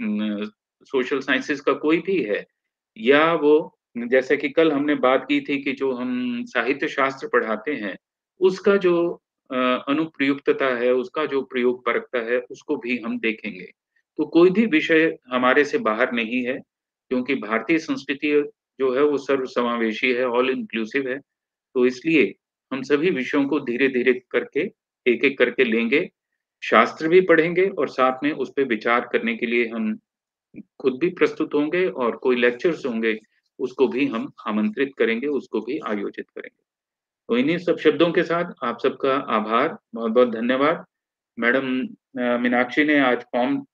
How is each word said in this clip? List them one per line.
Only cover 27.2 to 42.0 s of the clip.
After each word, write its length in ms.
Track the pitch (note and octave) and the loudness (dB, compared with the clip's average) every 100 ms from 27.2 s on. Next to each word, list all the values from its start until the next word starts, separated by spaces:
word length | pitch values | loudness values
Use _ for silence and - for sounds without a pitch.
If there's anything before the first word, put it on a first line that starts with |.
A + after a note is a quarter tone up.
पढ़ेंगे 480 | F#3 E3 E3 F3 G3 | 6 4 4 2 0
और 200 | F#3 C3 | 0 -4
साथ 340 | - B2+ B2+ | 0 0 2
में 80 | C#3+ | -2
उस 220 | C#3+ B2 | -4 -4
पे 80 | - | -2
विचार 460 | C3 A2 A#2+ A#2+ - | -2 0 0 0 0
करने 240 | A#2 A#2 A2+ | -2 -2 -4
के 80 | |
लिए 220 | A#2 A#2+ A2+ | -2 -2 -2
हम 320 | A2+ G#2+ G#2+ _ _ _ _ _ - | -4 -6 -6 _ _ _ _ _ -20
खुद 380 | - - C3+ B2+ | -20 -4 -4 0
भी 100 | F3+ | -2
प्रस्तुत 440 | F3+ D3 - D3+ | 0 -2 -2 -4
होंगे 340 | D3 D3+ F3+ F#3 | -2 -2 -2 -2
और 280 | - A#2 | -2 -4
कोई 200 | - C3 | -2 0
lectures 500 | B2 A#2+ A#2+ F3 D3+ | 2 0 0 -2 -2
होंगे, 340 | C3+ A2+ A2+ G#2+ _ _ _ - | -4 -4 -2 -4 _ _ _ -10
उसको 280 | B2+ - A#2+ | -6 0 0
भी 180 | A#2+ | 0
हम 260 | C#3 A2+ C#3+ - A#2 | -2 -4 -8 -10 -6
आमंत्रित 440 | G#2+ G#2+ C3 C#3 - | -2 -2 -2 -4 0
करेंगे, 300 | A#2 A2+ D3 | -2 -2 -4
उसको 340 | C3 - A2+ | -4 -4 -6
भी 180 | G#2+ D#3 | -6 -8
आयोजित 500 | A#2+ G#2 G2+ - - | -6 -6 -6 -10 -14
करेंगे। 340 | - - _ _ _ _ _ _ _ - | -16 -18 _ _ _ _ _ _ _ -4
तो 100 | A#2+ | 0
इन्हीं 200 | C#3+ E3+ | 0 0
सब 200 | E3+ D#3 | -2 2
शब्दों 340 | D#3 C#3+ E3+ | 2 4 2
के 120 | F3+ | 2
साथ 300 | D#3 E3+ F3 - | 0 -2 -4 -6
आप 140 | A#2+ A2+ | -6 -2
सबका 320 | C3+ - C#3 | -2 0 -2
आभार, 600 | C3+ - A2 G#2+ A2+ D#3 - _ | -2 0 -2 0 0 0 -4 _
बहुत-बहुत 340 | A#2 A2+ A#2+ A#2+ | -6 2 4 4
धन्यवाद। 560 | A2+ A#2+ C3 D3 F3 - _ _ _ _ A#2 | 2 0 2 2 0 -6 _ _ _ _ -2
मैडम, 480 | A#2 C3 C3 B2+ A2+ - | 2 2 0 -4 -4 -10